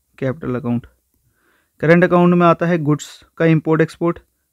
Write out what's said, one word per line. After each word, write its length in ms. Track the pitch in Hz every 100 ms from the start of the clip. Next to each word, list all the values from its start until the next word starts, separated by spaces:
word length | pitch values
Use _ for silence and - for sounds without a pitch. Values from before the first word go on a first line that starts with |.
| _ -
कैपिटल 380 | 135 160 127 123
अकाउंट। 300 | 120 120 - _ _ _ _ _ _ _ _ _
करंट 220 | 151 175
अकाउंट 320 | 175 175 175 175
में 100 | 175
आता 180 | 165 170
है 120 | 175
गुड्स 300 | 147 147 - - _ -
का 80 | 165
इंपोर्ट 340 | 160 160 160
एक्सपोर्ट, 380 | 160 - 170 165 _ _ _